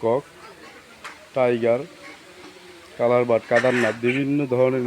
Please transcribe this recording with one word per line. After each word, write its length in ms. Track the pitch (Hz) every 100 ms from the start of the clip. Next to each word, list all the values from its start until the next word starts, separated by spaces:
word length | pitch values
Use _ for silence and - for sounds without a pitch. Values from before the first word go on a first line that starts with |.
কক, 180 | 113 127 - - - - - - - - - - -
টাইগার, 460 | - 123 120 117 120 160 - - - - - - - - - - -
কালার 260 | 120 123 120
বার্ড, 160 | 113 -
কাদারনাথ, 440 | 120 127 123 113 113
বিভিন্ন 340 | 120 131 139 143 139
ধরনের 280 | 123 131 131